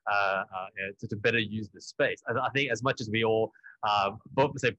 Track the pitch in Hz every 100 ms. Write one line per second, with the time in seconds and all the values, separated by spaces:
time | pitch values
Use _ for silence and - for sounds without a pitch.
0 | - 104 98 95 104 95 95 98 98 -
1 | 113 101 117 117 107 107 107 90 - -
2 | 131 92 - 120 127 131 139 110 127 123
3 | 107 110 113 110 113 - - - 110 104
4 | 101 110 - - 139 143 120